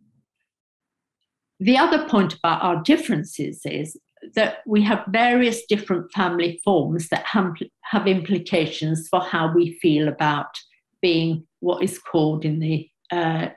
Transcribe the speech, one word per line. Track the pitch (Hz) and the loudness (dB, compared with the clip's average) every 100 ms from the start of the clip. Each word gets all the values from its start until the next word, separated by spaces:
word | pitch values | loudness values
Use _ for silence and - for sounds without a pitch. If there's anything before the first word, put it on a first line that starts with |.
| _ _ _ _ _ _ _ _ _ _ _ _ _ _ _ - | _ _ _ _ _ _ _ _ _ _ _ _ _ _ _ -2
The | 196 262 | 2 4
other | 339 311 311 | 4 2 2
point | 208 175 | 2 2
about | - 170 - | 0 -2 0
our | 180 165 | 0 0
differences | 165 320 - 160 - - 143 151 - | 2 2 2 -2 -4 -8 -8 -8 -8
is | 156 156 - _ _ - 226 | -6 -8 -12 _ _ -6 -2
that | 214 - - | -2 -2 0
we | 208 | 2
have | 208 208 - | 4 0 0
various | 220 240 247 247 233 - | 0 2 4 2 0 -2
different | 208 - 180 - | -2 0 -4 -2
family | 208 180 170 170 170 | -4 -2 0 -2 -2
forms | - 180 143 165 165 | 0 2 2 -2 -4
that | 151 - | -6 -2
ham-, | 214 185 165 - _ | 0 -2 -4 -12 _
have | - 214 196 | -4 0 2
implications | 185 156 202 - 180 156 - 156 160 - | 0 0 -2 0 0 0 -2 -2 -2 -2
for | 180 | -2
how | 180 170 160 | -2 -2 2
we | 175 170 - | 2 0 0
feel | 175 151 151 | 2 2 2
about | 147 151 143 - - - _ _ _ | 0 0 0 -6 -14 -20 _ _ _
being | 180 165 165 160 - _ | 0 2 0 -2 -8 _
what | 180 175 | -4 -2
is | 190 - | -2 -4
called | - 170 156 156 156 | -4 0 0 0 -2
in | 156 | -2
the, | 160 156 - _ - | -2 -2 -6 _ -8
uh, | 175 165 160 165 | -4 -2 -2 -4